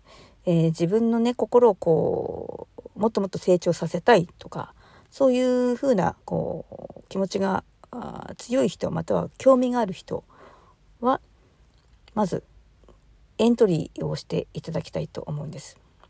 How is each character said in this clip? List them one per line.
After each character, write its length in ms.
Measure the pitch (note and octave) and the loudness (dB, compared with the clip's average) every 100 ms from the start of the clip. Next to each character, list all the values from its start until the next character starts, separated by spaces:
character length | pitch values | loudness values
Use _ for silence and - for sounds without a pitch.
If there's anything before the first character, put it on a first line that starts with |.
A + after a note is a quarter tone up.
| _ - - _ | _ -20 -20 _
え 60 | F3+ | 0
ー、 140 | E3+ E3 | 2 2
自 200 | D#3+ F3 | 0 0
分 240 | A3 A#3 | 2 2
の 100 | A#3 | 2
ね、 140 | A#3 | 0
心 360 | B3 A3 A#3+ A#3+ | 0 2 6 6
を 40 | |
こ 960 | F#3+ - D#3+ E3+ - - - - - - - - - | 4 2 2 2 -2 -4 -8 -12 -14 -16 -20 -16 -2
う、 20 | |
も 80 | A3 | 0
っ 20 | |
と 100 | A3 | 0
も 80 | G3 | -4
っ 20 | |
と 80 | - | -2
成 200 | - F3+ | 2 2
長 140 | F3+ | 2
さ 160 | E3 E3 | -2 -4
せ 120 | F3 | 0
た 140 | - | 4
い 140 | G#3 - - | 4 2 -8
と 100 | - | -14
か、 260 | - - - _ - _ | -12 -14 -18 _ -20 _
そ 180 | - C4+ | 0 2
う 40 | |
い 80 | B3 | 4
う 340 | B3+ B3 B3 | 2 2 0
ふ 140 | A#3+ C#4 | 0 0
う 60 | |
な、 220 | G3+ E3+ - | 2 0 -4
こ 420 | - - - E3 - - - - | -6 -6 -4 -8 -12 -18 -18 -20
う、 40 | - | -10
気 100 | F#3+ | -6
持 100 | F#3+ | -4
ち 100 | G3 | -2
が、 260 | G3 F#3+ - _ - | 0 -2 -6 _ -16
あ、 420 | B3 E3 - - - | -14 -12 -12 -14 -14
強 260 | - C4 | -4 0
い 60 | A3+ | 0
人、 220 | - E3+ | -2 -4
ま 140 | E3 | -4
た 100 | E3 | -2
は 160 | F#3 E3+ - | -2 -2 2
興 180 | C4 C4 | 4 6
味 140 | B3+ | 4
が 100 | B3 | -2
あ 60 | G3+ | -4
る 60 | |
人 300 | - - - - - - - _ _ _ _ | -6 -10 -10 -12 -20 -20 -20 _ _ _ _
は、 200 | A#3+ C4 _ _ _ _ _ _ _ _ _ | -2 -2 _ _ _ _ _ _ _ _ _
ま 120 | G#3+ G3 | -4 -2
ず、 180 | - - _ _ _ _ _ _ _ _ - | -4 -10 _ _ _ _ _ _ _ _ 0
エ 100 | A3+ | 2
ン 80 | A#3 | 4
ト 100 | G#3+ | 4
リ 240 | D#3 - | 2 -2
ー 120 | - D3+ | -8 -8
を 100 | D#3 | -8
し 60 | |
て 260 | - - - | -6 -8 -6
い 80 | - | -10
た 100 | - | -8
だ 120 | D#3+ | -8
き 80 | - | -6
た 100 | - | -8
い 80 | E3 | -8
と 140 | - | -10
思 200 | - D3 | -10 -10
う 40 | D#3 | -10
ん 40 | |
で 80 | C#3+ | -12
す。 200 | - - _ _ | -16 -20 _ _